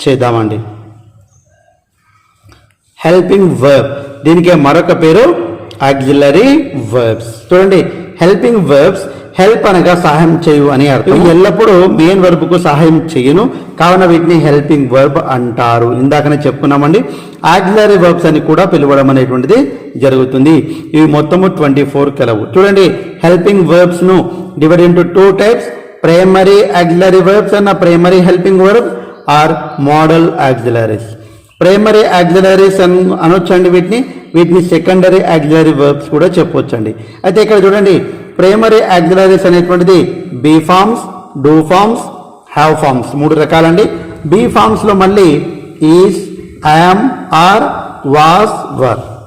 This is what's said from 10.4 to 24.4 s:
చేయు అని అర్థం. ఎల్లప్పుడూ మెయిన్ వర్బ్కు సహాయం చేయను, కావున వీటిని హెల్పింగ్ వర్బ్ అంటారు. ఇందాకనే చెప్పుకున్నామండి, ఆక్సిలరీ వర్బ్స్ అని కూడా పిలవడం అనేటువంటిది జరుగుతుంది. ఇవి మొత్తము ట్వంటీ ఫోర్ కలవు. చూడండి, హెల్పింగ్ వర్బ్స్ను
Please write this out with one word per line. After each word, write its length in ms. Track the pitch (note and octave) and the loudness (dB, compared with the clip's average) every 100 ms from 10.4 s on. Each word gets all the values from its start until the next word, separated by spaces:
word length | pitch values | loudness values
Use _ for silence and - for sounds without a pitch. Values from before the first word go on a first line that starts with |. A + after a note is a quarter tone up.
చేయు 240 | E3 D3 C#3+ | 0 2 2
అని 120 | C3+ C#3+ | 0 0
అర్థం. 260 | C3 - - F3 | 0 0 2 2
ఎల్లప్పుడూ 400 | E3+ G3 E3+ A3 F3+ F#3+ - | 4 2 2 2 4 2 2
మెయిన్ 240 | D#3+ G3 | 2 2
వర్బ్కు 320 | F3+ E3 D#3 F3 F3 | 2 0 -2 -2 0
సహాయం 280 | C#3+ D#3+ D#3+ - | 0 2 2 -2
చేయను, 300 | C3 B2 E3 B3 - - - | -2 0 0 0 -6 -12 -2
కావున 240 | E3 F#3 F3+ | 0 2 2
వీటిని 240 | E3 E3 E3+ | 2 2 0
హెల్పింగ్ 480 | D3+ C#3+ D3 D3+ B2+ | 2 0 0 -2 0
వర్బ్ 240 | C3 C#3 D3 - | 2 0 0 -4
అంటారు. 540 | C3 B2 B2 A#2+ A#2 A#2+ B2 | -4 -4 -4 -2 0 0 0
ఇందాకనే 340 | C3+ D3 C#3+ D3 | 0 0 0 -2
చెప్పుకున్నామండి, 560 | - C#3 D3+ C#3+ D3 G3 - - - - D#3 | -4 -4 -2 0 2 0 -2 -12 -18 -6 -2
ఆక్సిలరీ 440 | F3+ F#3 G#3+ G#3 G3 | 0 0 0 2 2
వర్బ్స్ 220 | F3 E3+ E3 | 2 2 0
అని 100 | D3+ C#3+ | 0 0
కూడా 160 | D#3 F#3 | 0 0
పిలవడం 380 | D3+ C#3 C#3 C3+ | 0 0 2 2
అనేటువంటిది 460 | C3+ B2 B2+ C3 A#3 C#4+ - - - | 0 0 -2 0 0 0 -6 -14 -4
జరుగుతుంది. 500 | C3 C3 B2+ C3 C#3+ D#3 - - - D3+ | -2 0 -2 0 2 2 0 -10 -4 0
ఇవి 100 | D#3 D3 | 2 0
మొత్తము 300 | D3+ F3+ F#3 E3 | 0 0 0 -2
ట్వంటీ 260 | D3 C3+ C#3 | -2 -2 -2
ఫోర్ 180 | C#3+ C#3 C#3 | -2 -4 -2
కలవు. 220 | A#2+ G#2+ - | -4 -2 -2
చూడండి, 320 | F#3 G3 G3 E3+ - - - | 0 2 2 2 -2 -10 -4
హెల్పింగ్ 440 | E3 F3 G3+ G3 E3+ | 0 2 2 2 2
వర్బ్స్ను 440 | F3 F3 E3+ F#3 F#3 - - | 2 2 0 0 0 0 -8